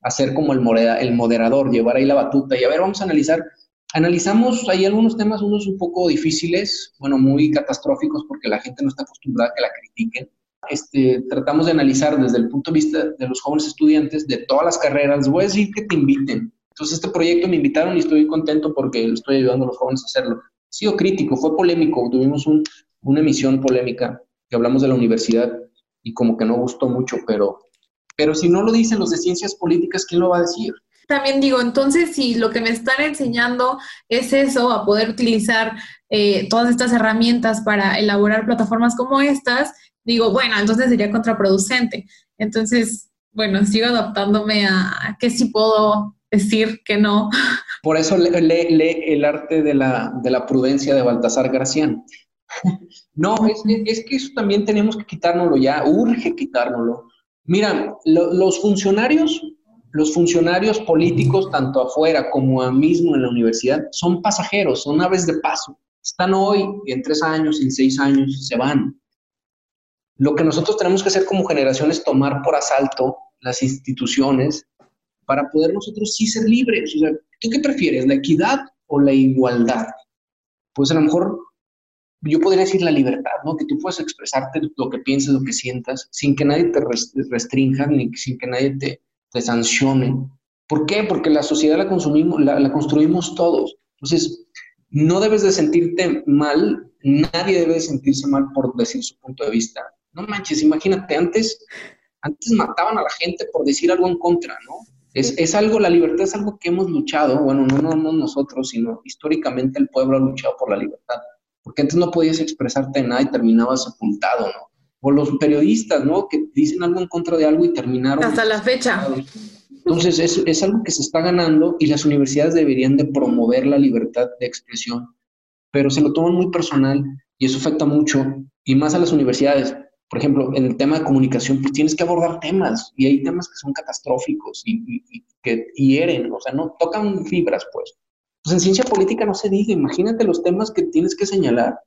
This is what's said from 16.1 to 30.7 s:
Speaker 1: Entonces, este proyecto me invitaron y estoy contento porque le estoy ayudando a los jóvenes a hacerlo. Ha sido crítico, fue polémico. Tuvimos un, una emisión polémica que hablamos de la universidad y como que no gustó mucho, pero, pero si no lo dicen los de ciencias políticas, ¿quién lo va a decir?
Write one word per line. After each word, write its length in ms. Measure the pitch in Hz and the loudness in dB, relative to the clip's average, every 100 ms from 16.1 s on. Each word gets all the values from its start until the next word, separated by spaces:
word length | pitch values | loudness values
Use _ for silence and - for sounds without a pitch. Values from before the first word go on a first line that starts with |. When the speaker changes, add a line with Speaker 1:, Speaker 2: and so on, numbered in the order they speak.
| 139 139 120 226 _ _ | 2 0 -4 -8 _ _
Speaker 1:
Entonces, 260 | - 151 160 | -12 -8 -6
este 140 | 185 | -4
proyecto 360 | 175 165 170 185 | 0 2 2 2
me 100 | 165 | 2
invitaron 400 | 139 151 175 175 | 2 0 0 0
y 40 | |
estoy 260 | 151 151 151 | 2 4 4
contento 480 | 160 156 151 156 | 0 0 -2 -2
porque 320 | 151 127 120 113 | -4 -4 -2 -2
le 80 | |
estoy 220 | 113 - 135 | -2 0 2
ayudando 280 | 127 127 | 2 0
a 40 | 127 | -2
los 80 | 123 | -4
jóvenes 260 | 127 131 | -4 -4
a 40 | - | -4
hacerlo. 300 | 135 123 117 | -4 -4 -8
Ha 320 | - _ _ | -10 _ _
sido 260 | - 208 - | -4 -2 0
crítico, 400 | 196 - - 131 | 0 0 -2 0
fue 200 | 151 156 | 0 2
polémico. 520 | 180 165 151 123 120 | 2 2 0 0 0
Tuvimos 360 | 127 131 147 151 | 0 0 0 2
un, 160 | 156 156 - _ _ | 2 0 -8 _ _
una 180 | 131 143 | 0 2
emisión 400 | 156 131 135 131 | 2 2 0 2
polémica 600 | 135 127 123 117 120 - _ _ _ | 2 0 0 -4 -6 -6 _ _ _
que 80 | 117 | 0
hablamos 260 | 120 131 | 2 2
de 60 | 135 | 2
la 60 | |
universidad 580 | 127 117 113 - 113 120 - - _ _ _ | 2 2 2 2 2 0 -4 -16 _ _ _
y 100 | 113 | -14
como 220 | 113 117 113 | -2 0 2
que 100 | 110 | 0
no 100 | 120 | 0
gustó 320 | 127 - 131 | -2 -2 -2
mucho, 300 | 123 127 117 - | -2 -4 -6 -4
pero, 320 | 107 101 - _ _ _ _ _ - | 0 0 -2 _ _ _ _ _ -2
pero 180 | 151 | 0
si 140 | 156 170 | 2 2
no 140 | 180 | 2
lo 100 | 214 | 4
dicen 260 | 226 220 214 | 2 2 0
los 120 | 170 | 0
de 80 | 170 | -2
ciencias 360 | 175 175 202 | -2 -4 -6
políticas, 500 | - 175 170 - 185 | -6 0 0 0 -6
¿quién 160 | - 170 | -4 0
lo 100 | 180 | 2
va 80 | 175 | 2
a 40 | |
decir? 300 | 170 170 208 | 0 -2 -8